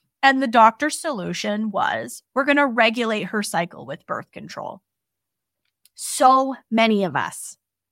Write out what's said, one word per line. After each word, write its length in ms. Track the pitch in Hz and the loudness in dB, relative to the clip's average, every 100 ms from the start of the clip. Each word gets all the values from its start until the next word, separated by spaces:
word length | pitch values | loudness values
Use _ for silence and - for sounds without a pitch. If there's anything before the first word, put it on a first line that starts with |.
| _ _ | _ _
And 180 | 269 262 | 4 4
the 60 | 269 | 2
doctor's 520 | 233 226 226 302 - | 6 6 6 -2 -4
solution 680 | 330 240 170 175 214 208 220 | -6 -6 -6 -6 -4 -4 -4
was, 540 | 190 - 113 170 - _ | -2 -2 -4 -8 -14 _
"We're 120 | 247 277 | -4 0
gonna 200 | 285 285 | 2 2
regulate 600 | 233 226 233 226 208 202 | 2 2 2 -2 -4 -4
her 180 | 214 | -4
cycle 420 | 202 170 175 - - | -4 -4 -6 -10 -14
with 220 | 147 - | -14 -10
birth 240 | 117 - | -10 -10
control." 500 | - 160 - - 190 _ _ _ _ _ _ _ _ _ _ _ | -16 -16 -12 -12 -14 _ _ _ _ _ _ _ _ _ _ _
So 640 | - - - 262 262 269 254 _ | -14 -10 2 4 4 2 -4 _
many 320 | 220 226 214 | 0 2 2
of 120 | 185 135 | 0 -2
us 440 | 87 - - - _ _ _ | -6 -10 -16 -18 _ _ _